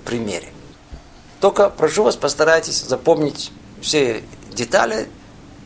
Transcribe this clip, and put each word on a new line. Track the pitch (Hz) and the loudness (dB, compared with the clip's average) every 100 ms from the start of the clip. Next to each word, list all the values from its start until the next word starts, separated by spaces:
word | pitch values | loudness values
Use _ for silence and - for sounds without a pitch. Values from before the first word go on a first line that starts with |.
примере. | - 120 107 87 - - - - - - - - - - | -8 -6 -6 -8 -10 -18 -20 -20 -20 -20 -20 -20 -20 0
Только | 196 202 202 | 2 4 2
прошу | - 156 175 | 2 0 2
вас, | 214 - | 2 2
постарайтесь | 143 - 156 160 160 - | -2 0 2 2 2 -4
запомнить | - 127 160 151 147 - - - - - | -4 -2 2 2 0 -4 -12 -14 -20 -10
все | - 156 127 110 117 - - | -2 0 0 -2 -8 -18 -12
детали, | - 120 202 233 220 - - - - - - | -8 0 0 0 -2 -8 -12 -20 -20 -20 -20